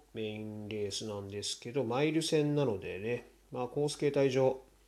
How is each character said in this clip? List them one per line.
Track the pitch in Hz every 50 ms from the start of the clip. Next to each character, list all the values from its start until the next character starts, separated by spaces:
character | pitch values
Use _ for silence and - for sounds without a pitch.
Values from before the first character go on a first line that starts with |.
| - _ -
メ | 110
イ | 110 107 107 107
ン | 107 107 107 107 107 104
レ | 107 107 104
ー | 98
ス | 95 - 117 110
な | 104 101
ん | 101
で | 98 101 104
す | 98 - - -
け | - 120
ど、 | 127 143
マ | 123 113 117 131 151
イ | 160
ル | 156 160
戦 | 156 - 165 151 147 147 147
な | 147 143
の | 123 104 92
で | 85 87 87 92
ね、 | 104 113 120 120 - - - _ _ -
ま | 135 127
あ、 | 123
コ | 120 - 143 147
ー | 147
ス | 143 -
形 | 151 143
態 | 139 143 139 139
上、 | 123 131 131 131 131 131 - - _ _ _